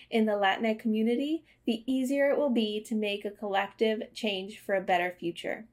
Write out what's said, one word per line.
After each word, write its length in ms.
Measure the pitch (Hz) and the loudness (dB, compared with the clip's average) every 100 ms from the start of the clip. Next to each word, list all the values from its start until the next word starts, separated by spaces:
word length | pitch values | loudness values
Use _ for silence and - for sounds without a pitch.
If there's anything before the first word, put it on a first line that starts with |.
| - | -2
in 160 | 226 214 | 2 2
the 60 | |
Latinx 480 | 208 196 - 226 220 | 4 2 2 0 0
community, 640 | 226 214 220 240 285 320 - _ | 0 2 2 2 0 -4 -6 _
the 180 | - 226 - | -4 -4 -2
easier 440 | 262 262 277 277 | 0 0 2 2
it 60 | 269 | 2
will 140 | 294 | 2
be 340 | 233 214 214 214 | 2 0 -2 -4
to 80 | |
make 300 | 220 208 202 | -2 -2 -4
a 60 | 208 | -6
collective 720 | 208 208 196 196 - 220 220 - | -8 -2 -2 -2 0 0 0 -6
change 460 | - 220 190 196 214 | -4 -4 -4 -6 -10
for 160 | - | -2
a 80 | 190 | 0
better 320 | 190 180 180 175 | 2 2 0 -4
future. 460 | 170 170 - - 220 | -6 -6 -8 -8 -12